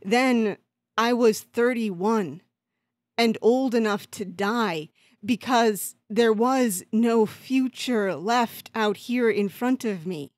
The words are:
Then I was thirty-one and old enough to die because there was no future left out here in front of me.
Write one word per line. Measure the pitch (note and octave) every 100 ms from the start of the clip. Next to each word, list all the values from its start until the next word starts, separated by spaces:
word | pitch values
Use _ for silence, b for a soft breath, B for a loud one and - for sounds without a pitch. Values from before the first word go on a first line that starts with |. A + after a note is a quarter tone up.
Then | G3 A#3 C4 A#3+ A3 F#3 _ _ _ -
I | A3+
was | A#3+ A#3+ A3
thirty-one | - - A#3+ A#3+ A3+ F3 F#3+ A3+ F3+ D3 _ _ _ _ _ _ _ -
and | A#3 A3
old | G#3 B3 C4+
enough | A#3 A3 G3+ -
to | -
die | G3 F3+ G3+ A#3+ A3 E3 D3+ b b b
because | G3+ A#3+ - A3 A#3 G#3 - - _
there | G3+ A#3
was | G#3+ A#3+ C4 B3 F3+ -
no | A3 A#3 A3+ G#3+
future | - - C4 B3+ - - A#3+ G3+
left | D#3 F3+ A#3+ A#3 - -
out | - G#3+ G3+
here | - A#3+ A#3
in | G#3 G3+
front | - B3 B3+
of | A#3 G3 D#3+
me. | F3 C#3+